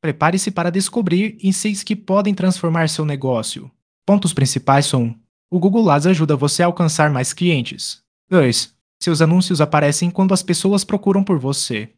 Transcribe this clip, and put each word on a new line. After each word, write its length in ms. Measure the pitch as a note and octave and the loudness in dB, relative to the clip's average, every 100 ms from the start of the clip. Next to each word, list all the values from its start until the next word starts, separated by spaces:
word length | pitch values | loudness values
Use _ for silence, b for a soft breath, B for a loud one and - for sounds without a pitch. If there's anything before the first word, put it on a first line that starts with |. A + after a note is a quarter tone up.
Prepare-se 500 | D#3+ C#3+ D#3 F#3+ G#3 | -6 0 0 0 -4
para 180 | F#3 F3 | -4 -2
descobrir 680 | F3+ G3 A#3 F#3 F3 G#3+ A3 | -2 -4 -4 0 0 0 -2
insights 420 | F#3+ F#3+ G#3+ G3+ | -2 -2 -2 -6
que 120 | - G#3 | -6 -8
podem 380 | - G3 G#3 | 0 0 0
transformar 540 | G3 F#3 F3+ E3+ E3 D#3+ | 0 0 0 -2 0 -2
seu 160 | D#3 | -2
negócio. 680 | D3+ C#3+ C3+ A#2+ A2 - C#3 _ _ _ - | -4 -4 -2 -2 -4 -10 -16 _ _ _ 0
Pontos 280 | G3 F#3 | 2 2
principais 520 | D3+ C3+ C3 - C#3 C#3+ | 0 0 0 2 2 2
são: 300 | C3 A#2 A#2 _ _ _ | -2 -2 -6 _ _ _
o 100 | F3+ | 0
Google 300 | F#3 A3 G#3+ | 2 2 2
Ads 160 | D3 D#3+ | 2 2
ajuda 300 | F3+ D#3 D3 | 2 2 0
você 260 | C#3+ - | 0 0
a 60 | F3 | -2
alcançar 420 | F3 E3 D#3 D3+ | 2 -2 2 0
mais 240 | C3+ B2+ | 0 -4
clientes. 680 | - F3 D3+ A#2 - - - _ _ _ | -2 0 0 -4 -10 -14 -14 _ _ _
Dois, 440 | F#3 C3 A2+ - _ _ _ | 2 4 0 -6 _ _ _
seus 200 | - D#3 | -4 2
anúncios 400 | E3 F3 F#3 E3+ | 4 4 2 0
aparecem 500 | D3+ D#3 D3 D3 F3 | 2 2 2 0 -2
quando 220 | E3+ F#3+ | 0 2
as 100 | F#3+ | 2
pessoas 400 | - E3+ F#3+ G3+ | 0 -2 0 0
procuram 400 | - G3+ G3+ G3 | -2 -2 0 0
por 160 | G3 E3+ | 2 -2
você. 500 | C3 C#3 - A2 A2 | -2 -4 -4 -6 -8